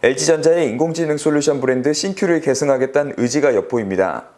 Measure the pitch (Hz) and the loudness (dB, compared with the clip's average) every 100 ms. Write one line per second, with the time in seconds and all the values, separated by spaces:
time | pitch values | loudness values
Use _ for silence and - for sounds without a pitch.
0 | - 139 156 160 151 170 143 117 165 165 | 2 2 0 2 2 2 0 0 -2 -2
1 | 156 151 156 147 143 139 131 127 135 151 | -4 0 0 2 0 0 0 0 0 -2
2 | 196 190 185 165 151 127 147 131 131 143 | -4 -2 0 0 0 0 0 0 0 0
3 | 143 - 120 139 143 110 90 120 101 95 | -2 -2 -2 2 2 2 0 -4 -2 0
4 | 92 62 - | 0 -2 -12